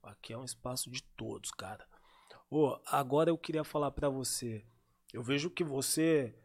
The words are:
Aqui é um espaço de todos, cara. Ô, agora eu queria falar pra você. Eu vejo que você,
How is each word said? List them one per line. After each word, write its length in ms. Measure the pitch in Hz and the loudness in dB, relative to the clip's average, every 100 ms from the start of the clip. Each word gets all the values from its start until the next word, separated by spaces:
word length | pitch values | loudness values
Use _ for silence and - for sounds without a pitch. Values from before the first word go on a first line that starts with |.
Aqui 300 | - - - | -20 -18 -12
é 40 | 117 | -10
um 60 | |
espaço 460 | 127 - 123 127 123 | -10 -8 -6 -6 -6
de 100 | 123 - - | -10 -12 -10
todos, 360 | 110 - - | -8 -8 -10
cara. 340 | - 95 107 - - _ _ - - _ | -10 -10 -12 -16 -20 _ _ -20 -20 _
Ô, 260 | 147 139 - - | 2 4 2 -2
agora 440 | 143 127 147 165 | 0 2 4 4
eu 80 | 160 | 2
queria 240 | - 156 | 0 -4
falar 300 | 151 151 139 | -2 -2 -2
pra 160 | - 143 | 0 0
você. 580 | 135 123 - 120 107 - _ _ _ - | 0 -2 -2 -4 -8 -10 _ _ _ -12
Eu 100 | - | -6
vejo 260 | 120 143 175 | 0 0 0
que 140 | - | -2
você, 720 | 160 135 127 156 160 151 117 - | 0 0 2 4 6 4 2 -6